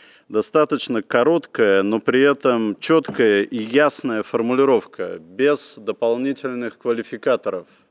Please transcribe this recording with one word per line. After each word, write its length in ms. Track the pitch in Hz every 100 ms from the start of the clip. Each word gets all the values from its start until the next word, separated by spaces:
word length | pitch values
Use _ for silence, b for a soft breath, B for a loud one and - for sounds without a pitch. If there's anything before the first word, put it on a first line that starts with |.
| B B B
достаточно 760 | 107 107 156 147 139 - 117
короткая, 800 | - 123 131 165 - - 110 98
но 200 | 98 110
при 180 | - 127
этом 560 | 143 139 135 120 110 101
четкая 680 | - 160 139 151 117 101
и 120 | 101 120
ясная 680 | 110 127 147 - 131 110
формулировка, 960 | 104 120 117 127 139 120 - - 90 87
без 600 | 80 92 139 147 - -
дополнительных 1000 | 107 107 117 120 131 135 135 123 120 -
квалификаторов 920 | 120 117 113 110 139 120 107 92 85 _ _